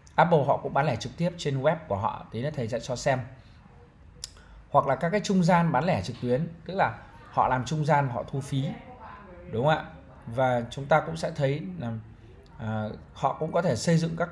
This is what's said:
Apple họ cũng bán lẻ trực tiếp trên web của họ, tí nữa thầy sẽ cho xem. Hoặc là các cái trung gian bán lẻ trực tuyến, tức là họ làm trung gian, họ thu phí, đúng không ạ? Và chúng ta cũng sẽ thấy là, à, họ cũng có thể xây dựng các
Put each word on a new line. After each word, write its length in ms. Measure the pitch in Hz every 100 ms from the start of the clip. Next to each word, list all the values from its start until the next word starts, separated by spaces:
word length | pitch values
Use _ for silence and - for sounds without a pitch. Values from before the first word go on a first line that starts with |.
| - -
Apple 280 | 165 165 135
họ 100 | 117
cũng 160 | 135
bán 120 | 139 151
lẻ 100 | 113
trực 220 | - -
tiếp 120 | 175 170
trên 240 | 147 135
web 140 | 139 170 -
của 80 | 98
họ, 300 | 107 - -
tí 100 | 110
nữa 80 | 139 147
thầy 120 | 113
sẽ 120 | 117
cho 160 | - 120
xem. 240 | 147 123 117 - - - - - - - - - - - - - -
Hoặc 180 | 143 135
là 80 | 131
các 140 | 170
cái 120 | 208
trung 200 | - 190
gian 280 | 170 175 170
bán 140 | 156 170
lẻ 160 | 120
trực 140 | - -
tuyến, 260 | 123 127 165 - -
tức 80 |
là 240 | 190 131 113 - - -
họ 160 | - 113
làm 180 | 127 117
trung 200 | 156 147
gian, 240 | 143 139
họ 140 | 120 -
thu 100 | 135
phí, 280 | 135 139 135 - - - - - - - -
đúng 140 | 110 143
không 120 | 156
ạ? 80 | - - - - -
Và 360 | 117 131 123 117
chúng 160 | - 139
ta 140 | 156
cũng 180 | 151 160
sẽ 140 | 170
thấy 300 | 160 139 147 190 180
là, 120 | 117 113 - - - - - -
à, 280 | 110 110 107 - -
họ 200 | - 139 -
cũng 120 | 156
có 100 | 170
thể 140 | 175 110
xây 220 | - 165
dựng 180 | 165 165
các 140 | 175